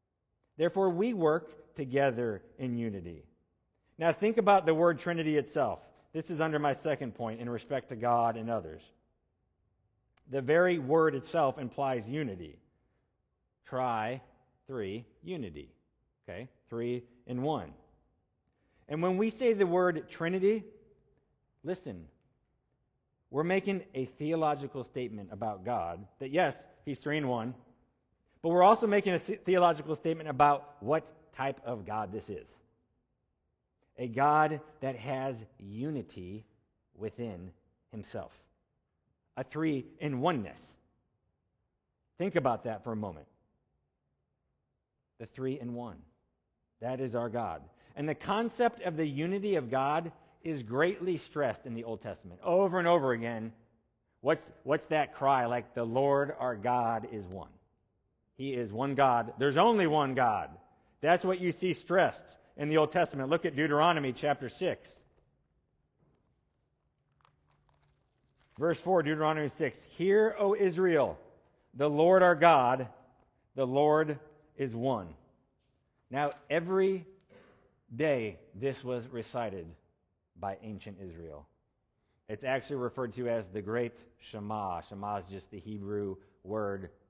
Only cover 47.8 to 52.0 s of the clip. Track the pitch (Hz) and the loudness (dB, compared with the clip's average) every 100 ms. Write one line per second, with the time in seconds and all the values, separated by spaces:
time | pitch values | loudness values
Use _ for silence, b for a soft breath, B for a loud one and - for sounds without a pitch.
47.8 | b - 147 151 - 202 226 - 240 233 | b -8 -6 -6 -2 -2 -2 0 -2 -2
48.8 | 180 156 156 135 165 196 208 185 123 131 | -6 -2 -2 -2 -4 -2 0 -2 0 0
49.8 | 135 151 170 - b b 165 151 110 123 | 0 0 -4 -12 b b -8 -8 -4 0
50.8 | 170 196 180 165 - 147 135 - 131 117 | 0 0 -4 -4 -4 -2 -2 -2 -8 -10
51.8 | 117 110 | -8 -10